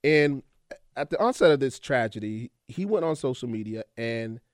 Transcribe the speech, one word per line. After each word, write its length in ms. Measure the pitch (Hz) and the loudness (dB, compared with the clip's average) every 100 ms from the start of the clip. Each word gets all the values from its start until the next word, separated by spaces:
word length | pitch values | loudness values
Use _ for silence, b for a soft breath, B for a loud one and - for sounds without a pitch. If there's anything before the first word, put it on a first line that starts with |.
And 400 | 143 151 147 139 - _ _ - _ - | 4 4 4 0 -8 _ _ -20 _ -10
at 140 | 147 | -6
the 100 | - | 0
onset 320 | 226 - 180 | 0 6 6
of 80 | 143 | 6
this 200 | 135 - | 2 -4
tragedy, 720 | - 131 110 107 107 110 120 _ - | -2 0 0 -4 -8 -8 -10 _ -14
he 180 | - 202 | -8 -2
went 200 | 208 165 | 0 0
on 100 | 156 | -2
social 320 | 135 123 120 | -2 -4 -6
media 360 | 113 107 110 - - | -6 -6 -10 -10 -8
and 440 | 117 113 113 113 _ | -6 -4 -6 -10 _